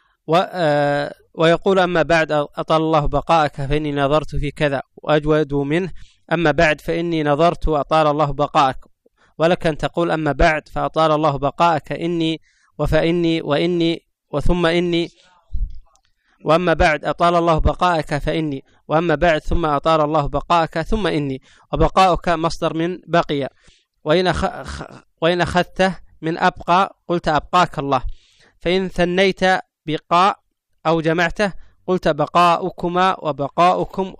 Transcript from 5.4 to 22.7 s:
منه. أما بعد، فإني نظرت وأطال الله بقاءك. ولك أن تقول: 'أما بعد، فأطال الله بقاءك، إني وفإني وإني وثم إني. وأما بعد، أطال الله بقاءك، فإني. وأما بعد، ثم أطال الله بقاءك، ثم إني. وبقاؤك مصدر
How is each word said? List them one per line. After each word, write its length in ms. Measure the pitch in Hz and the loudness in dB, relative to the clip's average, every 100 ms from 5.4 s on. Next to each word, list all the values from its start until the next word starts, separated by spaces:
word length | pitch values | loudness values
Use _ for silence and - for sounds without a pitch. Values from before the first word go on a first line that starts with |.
| 147 | 0
منه. 380 | 143 139 160 185 - - _ - | -2 -2 -2 -4 -10 -18 _ -6
أما 200 | 165 160 | 0 0
بعد، 300 | 143 160 147 | 2 2 0
فإني 420 | - 165 170 160 | -4 -4 -2 -2
نظرت 440 | 147 143 170 165 160 | 0 2 2 2 -2
وأطال 400 | 151 131 156 151 | -2 0 2 2
الله 260 | 147 143 | 2 0
بقاءك. 440 | 139 143 156 135 127 - _ _ _ _ - | 0 0 2 2 0 -14 _ _ _ _ -2
ولك 300 | 160 180 170 | 0 2 -2
أن 100 | 147 | -2
تقول: 340 | 143 - 170 | -4 -2 -2
'أما 200 | 160 151 | 0 -2
بعد، 360 | 135 165 156 - | 2 2 0 -6
فأطال 440 | 151 143 156 160 | -6 -4 0 2
الله 260 | 151 156 139 | 2 0 0
بقاءك، 540 | 139 - 170 156 - | -4 0 2 2 -4
إني 500 | 147 170 170 160 156 _ _ _ - | -6 -4 -2 -2 -4 _ _ _ -6
وفإني 640 | 151 156 165 175 170 165 | 0 2 2 2 0 0
وإني 640 | - 147 170 175 165 170 _ _ - | -2 0 0 0 0 -2 _ _ -8
وثم 340 | 147 - 175 165 | -2 0 2 2
إني. 440 | 175 175 170 170 _ _ _ _ - - - - _ _ _ _ _ - | 2 0 -2 -4 _ _ _ _ -6 -4 -6 -16 _ _ _ _ _ 0
وأما 280 | 160 180 | 2 2
بعد، 320 | 160 175 151 165 | 2 2 0 -4
أطال 300 | 147 175 175 | 0 2 2
الله 220 | 170 156 | 2 2
بقاءك، 580 | 151 143 180 165 147 147 | 0 0 0 0 -2 -4
فإني. 480 | 156 165 156 135 - _ - | -2 -2 -4 -6 -12 _ -2
وأما 280 | 151 170 151 | -2 0 0
بعد، 260 | 170 156 | 2 0
ثم 240 | - 170 160 | 0 0 2
أطال 360 | 143 160 160 | 0 2 2
الله 260 | 147 156 143 | 2 0 -2
بقاءك، 540 | 139 - 175 160 170 | -4 0 0 2 -4
ثم 260 | 156 220 175 | -2 -2 0
إني. 340 | 165 143 131 _ _ - | -2 -4 -6 _ _ -8
وبقاؤك 560 | 147 156 - 190 165 - | 0 0 4 4 2 0
مصدر 440 | 165 165 - 165 | -2 -2 -2 -4